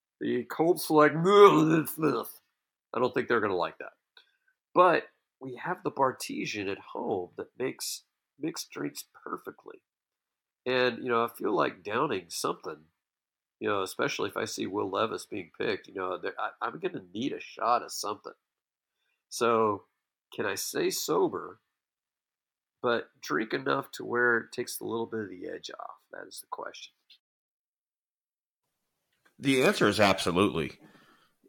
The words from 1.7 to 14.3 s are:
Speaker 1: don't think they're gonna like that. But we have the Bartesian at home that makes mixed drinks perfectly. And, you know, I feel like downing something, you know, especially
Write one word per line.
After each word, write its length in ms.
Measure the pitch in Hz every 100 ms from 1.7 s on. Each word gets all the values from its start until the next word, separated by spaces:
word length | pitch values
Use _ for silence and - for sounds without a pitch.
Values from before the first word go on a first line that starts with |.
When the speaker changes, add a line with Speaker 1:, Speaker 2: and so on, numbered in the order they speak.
| 160 151 - 151 120 101 - _ _ _ _ _ 117
Speaker 1:
don't 140 | 123
think 160 | 131 113
they're 120 | 120
gonna 140 | 101
like 240 | 90 82 -
that. 140 | - - _ _ _ _ _ _ _
But 380 | 165 180 151 - _ _ _
we 180 | 131 123
have 260 | 160 180
the 100 | 156
Bartesian 800 | 131 131 - - - 160 107 98
at 80 | 92
home 540 | - - 226 101 90 -
that 220 | 90 _
makes 460 | 131 - - - _ _ _ _
mixed 300 | 151 165 -
drinks 340 | 143 143 143 - -
perfectly. 600 | - - - - - - _ _ _ _ _ _ _ _
And, 400 | 127 127 127 117
you 60 | 127
know, 120 | 117
I 60 | 117
feel 240 | - -
like 300 | 185 135 95
downing 460 | 87 113 151 98 87
something, 560 | - 135 180 92 78 78 _ _ _ _ _ _ _
you 80 | 107
know, 140 | 104
especially 480 | 92 - 123 - 101